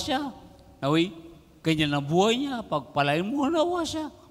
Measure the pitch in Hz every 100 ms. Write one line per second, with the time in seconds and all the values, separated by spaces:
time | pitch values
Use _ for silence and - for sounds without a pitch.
0 | - 269 277 - - - - - 135 160
1 | 185 - - - - - 160 156 151 143
2 | 143 170 214 240 277 247 - 151 123 -
3 | 143 151 196 285 277 330 349 349 311 311
4 | 302 - -